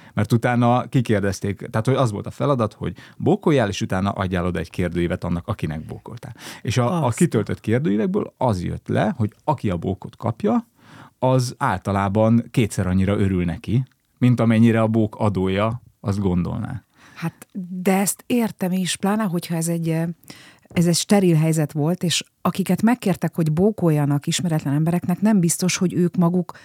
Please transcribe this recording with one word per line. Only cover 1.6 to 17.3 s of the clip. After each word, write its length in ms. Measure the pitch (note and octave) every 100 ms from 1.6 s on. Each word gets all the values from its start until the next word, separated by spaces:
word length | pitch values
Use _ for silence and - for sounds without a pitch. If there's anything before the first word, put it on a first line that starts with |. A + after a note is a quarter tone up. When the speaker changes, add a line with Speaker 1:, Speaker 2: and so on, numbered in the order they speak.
| - A2 A#2
Speaker 1:
hogy 100 | C3
az 160 | A#2+
volt 140 | G2+ G2
a 60 |
feladat, 420 | - C3 B2+ G#2+
hogy 200 | - F2 - - -
bókoljál, 500 | A#2+ G#3 F#3 C#3 G#2
és 140 | -
utána 280 | A2+ F#2+ G2+
adjál 340 | G2 F#2 F#2 F2+
oda 140 | F2
egy 100 | E2
kérdőívet 540 | - F2 F2 E2+ F2+
annak, 240 | F2 F2 -
akinek 380 | - D#3 D#2 A2
bókoltál. 500 | G#2+ - A#2 - - - -
És 160 | - B2
a, 160 | A#2+ F3
a 20 | B2+
Speaker 2:
Azt. 120 | -
Speaker 1:
kitöltött 420 | E3 A#2 G2+ F2+
kérdőívekből 760 | - A#2+ E3 G#3 G3+ G3 - -
az 260 | A#2 F#2
jött 240 | F2 E2+ -
le, 260 | A2 A3 -
hogy 160 | G#2+ -
aki 260 | - D3 G#2+
a 80 | F2
bókot 380 | F#2+ F#2+ A#2+ -
kapja, 520 | A2 - G3+ A#3+ - _ - - - _
az 360 | B2+ C3 B2 -
általában 840 | C3+ F#2+ G#2 G2 G2 G#2 A2 A#2 -
kétszer 360 | - G#2 - F2+
annyira 300 | F#2 F#2+ G#2
örül 260 | G2 F#2 F2
neki, 380 | E2+ - A#2 B2+ _ _ _
mint 220 | B2 A#2+
amennyire 420 | A2+ A2 A#2 A2+
a 60 | A2
bók 280 | A2+ G#2+ -
adója 640 | G#2+ F#2+ F#2+ F#2+ A2 A#2 - _
azt 200 | - G2
gondolná. 640 | F#2+ F2+ E2+ E2+ - F#2+ - _ - -
Speaker 2:
Hát, 320 | E3